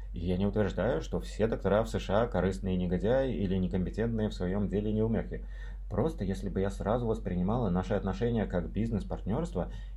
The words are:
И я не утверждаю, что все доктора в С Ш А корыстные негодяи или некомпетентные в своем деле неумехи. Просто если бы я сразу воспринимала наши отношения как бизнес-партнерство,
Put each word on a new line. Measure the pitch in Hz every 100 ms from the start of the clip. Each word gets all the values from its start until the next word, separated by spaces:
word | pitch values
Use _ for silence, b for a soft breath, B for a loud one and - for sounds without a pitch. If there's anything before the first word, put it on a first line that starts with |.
| B
И | -
я | 87 90
не | 101
утверждаю, | 104 98 - 104 156
что | - 87
все | - - 113
доктора | - 95 101
в | 113
С | 98
Ш | - 98
А | 117
корыстные | 90 92 98 95 92
негодяи | 90 87 98 131 135
или | 104 98 95
некомпетентные | 90 92 87 101 117 113 107
в |
своем | - 90 98 95
деле | 98 107
неумехи. | 107 110 107 87 - B B B B -
Просто | 104 156 -
если | 95 95 98
бы | 92
я | 98
сразу | - 92 123 117
воспринимала | 110 95 90 90 117 107
наши | 87 92
отношения | 104 95 92 120 117 95
как | 90 85
бизнес-партнерство, | 98 113 104 - - - 127 170 175 82 B B